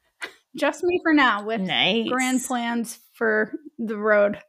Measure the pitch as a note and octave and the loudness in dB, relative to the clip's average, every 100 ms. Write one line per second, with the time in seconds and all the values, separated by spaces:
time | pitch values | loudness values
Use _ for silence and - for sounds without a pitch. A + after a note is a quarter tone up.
0 | _ _ - - _ - D4 D4 F4+ F4 | _ _ -16 -16 _ -2 -2 0 0 0
1 | E4 D4+ B3+ G#3 G#3 A3+ F#3 B2+ D#3 A3+ | 4 4 4 2 -4 -4 -2 2 2 2
2 | A3+ B3+ B3+ B3+ - A#3+ A#3 A#3 A3+ - | 0 -2 0 -2 -2 -4 -2 -4 -6 -12
3 | _ _ A3+ G#3+ G#3+ D#4 D4 - A3 G#3 | _ _ 0 0 -2 -6 -14 -10 -6 -2
4 | G#3+ G#3 G3+ G#3+ | 2 4 4 0